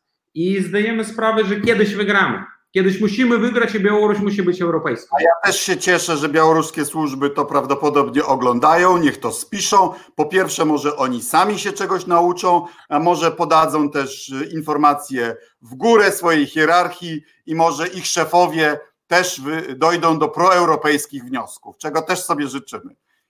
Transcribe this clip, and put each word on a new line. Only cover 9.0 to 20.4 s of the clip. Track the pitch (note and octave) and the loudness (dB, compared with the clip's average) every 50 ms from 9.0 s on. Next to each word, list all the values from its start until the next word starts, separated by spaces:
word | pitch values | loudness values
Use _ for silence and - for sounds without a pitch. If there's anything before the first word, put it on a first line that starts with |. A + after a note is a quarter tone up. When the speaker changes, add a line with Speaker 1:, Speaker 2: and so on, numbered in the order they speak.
| D#3+ C3+ A#2 - | 2 0 -2 -2
Speaker 2:
to | - A2+ | -6 -8
spiszą. | - - - - G#3 G3 F#3 - G3+ G3 F#3 D#3 - - - - _ | -8 -8 -10 -10 -8 -6 -4 2 4 4 4 2 0 -8 -16 -12 _
Po | - D3 | -4 -4
pierwsze, | D3 F3+ F#3+ F#3 D#3 - F3+ E3 | 0 0 0 0 0 -2 -2 0
może | D3+ D3+ C#3 B2+ D3 D3 | 0 0 0 -2 -4 -2
oni | - C3 B2+ B2 A#2 | -2 -2 -4 -4 -6
sami | - - - E3 F#3+ G#3+ G#3 E3+ | -6 0 0 2 2 2 -2 -4
się | - G3 | -6 -6
czegoś | G3 - G3 F3 F#3+ F3 - | -6 -6 -4 -4 -4 -4 -2
nauczą, | F3+ F3 E3+ F3 F3+ F3 F3+ - F#3 F3 E3 - - - - - _ | 2 2 2 4 2 0 0 0 2 2 2 0 -4 -12 -20 -10 _
a | D3+ D3 | -2 0
może | E3 F3 F3 D3 E3+ D#3+ | 2 2 0 2 0 -2
podadzą | D#3 - E3+ D3 D#3+ D#3 D#3+ D3 D3 D#3 D3 C#3+ | 0 -2 0 2 4 4 4 2 2 0 -2 0
też, | D3 C#3+ C3+ - - - - - | -2 -4 -4 -4 -8 -12 -14 -10
y, | C3+ C3 D#3 | -8 -8 -8
informacje | D#3+ D#3+ D#3+ D#3 D#3 D3 D3 D3+ D3 C#3 C#3+ - - C3+ B2 A#2 A#2 A2+ - - _ _ _ | -8 -8 -8 -6 -4 0 2 4 4 2 2 -4 -6 -4 -4 -4 -4 -6 -8 -14 _ _ _
w | - A#2 B2+ | -20 -20 -8
górę | C3 F#3+ A#3 A#3 G#3 G3+ F#3+ | -2 2 4 6 6 6 4
swojej | - - F3 E3+ D#3+ D3+ C#3+ | 2 0 0 2 2 2 0
hierarchii | C3+ - D#3 D#3 D#3+ E3+ F3+ F3 D#3 - - F3 E3+ D#3+ D3 - _ _ _ _ | 0 0 0 2 4 4 2 2 0 -4 -10 -12 -10 -10 -10 -12 _ _ _ _
i | - D#3+ | -6 -2
może | E3 E3 E3+ C#3+ C#3+ E3 | 0 0 0 0 -2 -6
ich | F#3 F#3+ F3+ - | -6 -6 -8 -8
szefowie | - - E3+ D#3 E3 F3 F3 F3+ D#3 D#3 D#3+ D#3 D3+ D3 D3 - - _ _ _ | -4 -2 -2 -2 2 2 2 2 2 2 2 2 2 0 -2 -6 -14 _ _ _
też | _ E3+ F3+ F3 - - C#3 | _ 0 0 0 0 -4 -8
wy-, | C3+ C#3+ D#3+ D#3+ - - C3 | -6 -6 -6 -6 -6 -8 -4
dojdą | C3 D#3+ E3 F3 E3+ E3 E3 D#3+ D3+ | 0 0 2 2 2 2 0 2 2
do | D3+ | 0
proeuropejskich | D3 - D#3 | -2 0 2